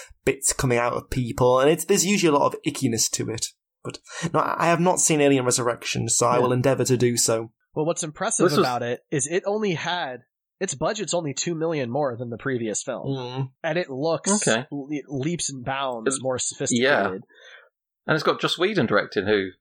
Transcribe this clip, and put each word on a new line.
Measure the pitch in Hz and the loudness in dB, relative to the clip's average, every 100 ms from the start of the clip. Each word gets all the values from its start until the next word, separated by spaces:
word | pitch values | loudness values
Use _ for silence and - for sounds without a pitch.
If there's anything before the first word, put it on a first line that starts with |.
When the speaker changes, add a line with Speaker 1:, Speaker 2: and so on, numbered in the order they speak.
| - _ | -18 _
Speaker 1:
bits | - 135 - | -2 -2 -2
coming | - 131 120 | 0 2 2
out | 120 | 2
of | - - | -2 -4
people, | 135 120 - 123 131 | -4 -4 2 4 6
and | 139 | 6
it's, | 165 | 4
there's | - 196 170 | 2 2 4
usually | 202 165 | 4 4
a | 143 | 4
lot | 131 | 2
of | - - | 0 -6
ickiness | 147 127 113 - | -2 -2 0 -2
to | - 117 | -2 -6
it. | 113 - _ _ _ | -6 -8 _ _ _
But | - - - - 165 | -14 -14 -14 -8 -2
no, | 165 | 0
I, | - - | 0 0
I | 165 | 2
have | 170 | 4
not | 180 170 | 2 2
seen | - 151 | 2 4
Alien | 143 135 | 4 4
Resurrection, | 123 123 120 117 - 127 113 | 2 0 0 -2 -4 -4 -2
so | - 120 | 2 2
I | 123 | 4
Speaker 2:
Yeah. | |
Speaker 1:
will | 123 | 2
endeavor | 127 135 127 | 2 2 2
to | 123 123 | 2 4
do | 123 120 | 2 2
so. | - 113 113 _ _ | 0 0 -2 _ _
Speaker 2:
Well, | - 156 | -4 -2
what's | 165 | -2
impressive | 160 147 196 - | -6 -6 -4 2
Speaker 3:
This | 180 151 | 2 4
was | 131 | 2
Speaker 2:
about | 120 | 0
it | 120 123 - | -4 -6 -4
is | 151 147 | -4 -2
it | 175 196 | -2 -2
only | 214 214 | -2 0
had, | 156 170 175 147 123 _ _ _ - | -2 -2 -4 -6 -10 _ _ _ -10
its | 185 | -8
budget's | 127 160 214 180 | -2 -2 -2 -2
only | 175 156 | -2 -2
two | 135 175 | -4 -4
million | 165 165 156 120 | -2 -2 -2 -2
more | 135 143 117 | 0 -2 -4
than | 120 | -8
the | 113 | -6
previous | 139 127 113 98 | -4 -2 -2 -4
film. | - 107 135 | -6 -6 -4
Speaker 1:
Mm. | 135 123 131 131 _ | -4 -6 -6 -6 _
Speaker 2:
And | 165 165 | -4 -4
it | 175 | -4
looks | 131 160 160 - 208 151 | -4 -2 -2 0 0 2
Speaker 3:
Okay. | 113 135 | 0 -2
Speaker 2:
le-, | 143 139 147 - | -8 -6 -8 -6
leaps | 143 143 170 - | -4 -4 -4 -6
and | 135 | -8
bounds | 120 135 135 120 117 131 | -6 -4 -2 -2 -2 -2
Speaker 3:
It, | |
Speaker 2:
more | 131 123 | -2 -4
sophisticated. | - - 143 120 131 | -4 -4 -2 2 4
Speaker 3:
yeah. | 131 98 95 - - - - - _ _ _ - | 4 2 -2 -10 -20 -20 -20 -20 _ _ _ -2
And | |
it's | 156 | 0
got | 156 147 | 2 0
Joss | 151 - | 0 0
Whedon | 185 202 113 | 0 2 2
directing, | 104 - 104 98 | 2 2 -2 2
who | 104 95 - | 2 2 -8